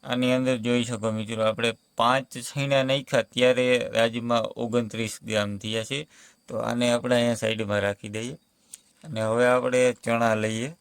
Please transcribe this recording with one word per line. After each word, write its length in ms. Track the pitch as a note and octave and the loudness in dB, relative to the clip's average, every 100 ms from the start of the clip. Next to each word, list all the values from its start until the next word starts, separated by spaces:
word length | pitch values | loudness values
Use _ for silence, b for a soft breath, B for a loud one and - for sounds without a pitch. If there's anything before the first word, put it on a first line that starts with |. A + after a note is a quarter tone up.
આની 300 | - B2 B2+ | -4 0 2
અંદર 240 | B2+ C3 B2+ | 2 2 0
જોઈ 260 | A2+ B2 | 0 0
શકો 260 | A#2 A#2 A2 | 0 -2 -2
મિત્રો, 300 | A2 G#2+ A2+ | -2 -4 0
આપણે 260 | A2 A2 A2+ A2+ _ - | 0 0 -2 -2 _ 0
પાંચ 360 | A#2 C3 B2+ B2 | 2 2 -2 -12
છૈણા 420 | A#2+ C#3+ C#3 C#3 | -10 -6 0 2
નાખ્યા 460 | C3 C3+ C3 B2+ A2+ | 2 -2 0 -2 0
ત્યારે 320 | - B2 B2+ B2+ B2 A#2 | 2 4 4 2 2 0
રાજમા 480 | A2+ A#2 A#2 A#2 A#2 A2 - | 0 0 0 -2 0 -2 -4
ઓગણત્રીસ 600 | A#2 A#2+ A2+ A2+ A2 - | -2 -2 -2 -4 -6 -6
ગ્રામ 280 | - G#2+ G#2 G2+ | -2 -2 -2 -4
થયા 260 | G#2+ A2+ | -4 -4
છે. 160 | A2 C#3 D3+ B B B _ | -4 -8 -8 B B B _
તો 60 | A#2 | -6
આને 260 | A2+ A#2+ A#2+ | -4 0 2
આપણે 300 | A#2+ B2 A#2+ | 0 2 2
અહીંયા 260 | A#2+ A2+ | 2 0
સાઈડમાં 400 | A2 A2 G#2 G#2 | -2 -2 -2 0
રાખી 300 | G2+ G2+ G#2+ G#2 | 0 -4 -8 -8
દઈએ. 200 | A#2+ D3 _ _ B B B _ | -8 -12 _ _ B B B _
અને 180 | - A2+ | -10 -4
હવે 240 | A2 A2+ B2 | 0 4 4
આપણે 340 | B2+ B2+ B2 B2+ | 4 2 2 2
ચણા 420 | A#2+ - A#2 A#2 A2 | 2 -2 2 2 2
લઈએ. 340 | G#2+ A2 B2+ E3 | 0 -4 -6 -10